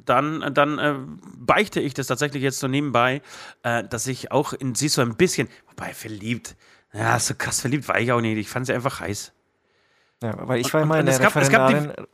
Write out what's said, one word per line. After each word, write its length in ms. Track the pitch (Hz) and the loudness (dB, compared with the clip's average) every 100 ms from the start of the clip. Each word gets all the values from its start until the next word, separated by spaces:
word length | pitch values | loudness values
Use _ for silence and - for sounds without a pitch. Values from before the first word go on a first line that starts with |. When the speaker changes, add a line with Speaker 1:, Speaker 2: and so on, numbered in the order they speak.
| 120 | 0
Speaker 1:
dann, 480 | 127 147 160 147 | 2 2 -2 0
dann, 240 | 139 143 151 | 2 2 2
äh, 160 | 147 139 139 80 - - | 0 -2 -6 -14 -18 -6
beichte 440 | 123 151 208 175 | 2 2 2 0
ich 120 | 135 | -2
das 140 | 131 131 | -2 -4
tatsächlich 360 | 127 147 135 | -2 -2 -2
jetzt 160 | 135 135 | -2 -2
so 100 | 135 | 0
nebenbei, 520 | 135 147 120 123 139 - - - - | 0 2 2 2 0 -8 -18 -18 -8
äh, 200 | 123 117 | -2 -2
dass 220 | 104 117 131 | -2 -4 -4
ich 260 | 123 - | -6 -2
auch 220 | 131 143 | 0 0
in 200 | - 135 | -4 -4
sie 140 | 113 147 | -2 0
so 140 | - | 2
ein 140 | 120 110 | 2 4
bisschen, 320 | 175 - 117 - _ | 2 2 -4 -6 _
wobei 240 | - 90 | -14 -12
verliebt, 640 | - 107 104 110 120 - - _ _ _ | -12 -12 -10 -6 -6 -8 -20 _ _ _
ja, 240 | 107 113 117 | -4 0 2
so 160 | - | 0
krass 260 | 131 123 - | -2 -4 -2
verliebt 260 | 123 143 - | 0 -2 0
war 140 | 92 | 0
ich 120 | 117 | 2
auch 100 | 120 | 2
nicht. 160 | 113 110 | 2 -2
Ich 100 | 101 | -4
fand 160 | 123 | -4
sie 80 | 127 | -2
einfach 280 | 120 131 - | -2 -2 -4
heiß. 320 | 90 104 - _ _ _ _ _ _ _ _ _ | -6 -8 -10 _ _ _ _ _ _ _ _ _
Speaker 2:
Ja, 100 | 113 107 - | -8 -6 -4
weil 120 | 123 | -2
ich 60 | - | 0
Speaker 1:
Und, 60 | |
Speaker 2:
war 60 | 156 | 2
Speaker 1:
und, 40 | 151 | 4
Speaker 2:
immer 80 | |
Speaker 1:
und 60 | 156 | 4
Speaker 2:
eine 100 | 151 | 4
Speaker 1:
es 80 | 131 | 4
gab, 160 | 202 151 | 4 4
es 140 | 139 | 4
gab 180 | 135 131 | 6 6
die 60 | |
Speaker 2:
Referendarin, 320 | 143 147 - - | 4 0 -8 -14